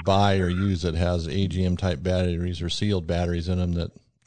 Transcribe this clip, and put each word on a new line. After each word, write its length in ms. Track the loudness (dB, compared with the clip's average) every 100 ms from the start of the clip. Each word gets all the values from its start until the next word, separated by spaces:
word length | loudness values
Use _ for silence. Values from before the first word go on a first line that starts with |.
buy 340 | 2 4 4 4
or 120 | 2
use 320 | 0 0 0
that 120 | 0 0
has 300 | 0 0 -2
A 180 | -2 0
G 180 | 0
M 120 | 0 0
type 240 | 0 -2
batteries 580 | 0 0 0 -2 -4 -4
or 80 | -4
sealed 380 | -2 -2 -2 -2
batteries 420 | -2 0 -2 -2
in 80 | 0
them 140 | 0
that 160 | -2 -4 -10 _ _